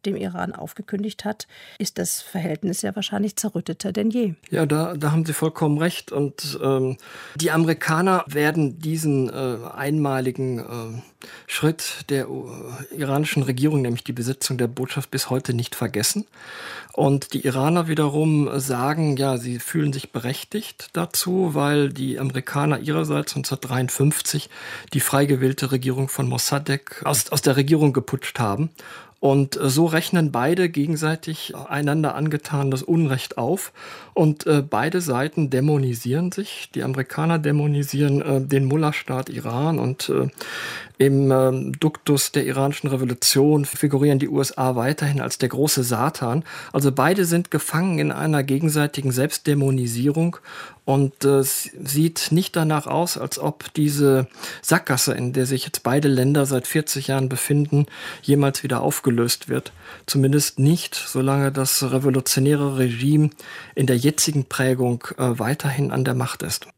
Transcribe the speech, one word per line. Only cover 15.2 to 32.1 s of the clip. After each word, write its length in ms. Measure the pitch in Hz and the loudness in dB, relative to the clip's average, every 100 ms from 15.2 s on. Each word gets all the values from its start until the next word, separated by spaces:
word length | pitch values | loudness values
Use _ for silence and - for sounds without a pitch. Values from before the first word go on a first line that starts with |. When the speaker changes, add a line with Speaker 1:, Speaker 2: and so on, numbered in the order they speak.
| - | -2
Speaker 2:
heute 260 | 127 - | -2 0
nicht 200 | 120 120 | -4 -4
vergessen. 500 | - 120 104 - 202 - - - - - - - | -4 -4 -2 -2 -2 -6 -16 -18 -16 -14 -16 -8
Und 420 | - 147 139 - | 0 2 2 -2
die 100 | 139 | -4
Iraner 440 | 135 131 143 175 160 | -2 0 2 2 0
wiederum 720 | 160 151 147 156 151 143 139 | 0 0 2 2 2 2 -2
sagen, 560 | 135 123 131 151 156 131 | -2 -2 0 0 0 2
ja, 220 | 139 123 | 0 0
sie 200 | 123 120 | -4 -8
fühlen 340 | - 165 147 | -4 -2 -2
sich 200 | 135 - | -4 -8
berechtigt 760 | 120 123 135 - 214 - - - | -6 -6 -8 -8 -8 -8 -16 -8
dazu, 580 | 165 175 - 180 185 180 | -6 -4 -4 -2 0 0
weil 340 | 147 143 147 139 | 0 2 2 0
die 320 | 139 135 127 | -2 -6 -4
Amerikaner 580 | 135 131 - 143 147 139 | -4 -4 -4 -2 0 0
ihrerseits 560 | 151 156 156 147 147 | -2 -2 0 -2 -2
neunzehnhundertdreiundfünfzig 1160 | 143 131 135 131 131 127 - 139 - - 147 - - - - - | -6 -6 -6 -4 -2 -2 2 2 2 -2 -4 -6 -16 -14 -14 -4
die 80 | 147 | -2
frei 260 | - 139 143 | 0 2 4
gewählte 460 | 131 131 135 131 | 4 2 0 -2
Regierung 360 | 131 131 127 135 | 0 0 -2 -2
von 200 | - 127 | -2 -2
Mossadegh 760 | 123 - 143 151 143 - - | -2 0 0 0 -4 -4 -6
aus, 280 | 143 143 - | -2 -2 0
aus 100 | 147 | 2
der 140 | 156 135 | 4 4
Regierung 360 | 139 156 151 | 4 6 6
geputscht 460 | 131 - 135 - - | 4 -2 -6 -6 -2
haben. 320 | 110 101 160 - - - - _ | 0 0 -4 -6 -18 -20 -20 _
Und, 380 | 139 139 135 - | 4 4 2 0
äh, 140 | 143 | 2
so 160 | 131 170 | 4 4
rechnen 440 | 160 - 175 156 | 2 2 2 2
beide 380 | 131 135 180 175 | 2 0 2 2
gegenseitig 840 | 156 147 156 156 160 - 156 - - | 0 0 0 0 -2 -6 -10 -10 -12
einander 580 | - 139 147 151 151 | -6 -2 0 2 0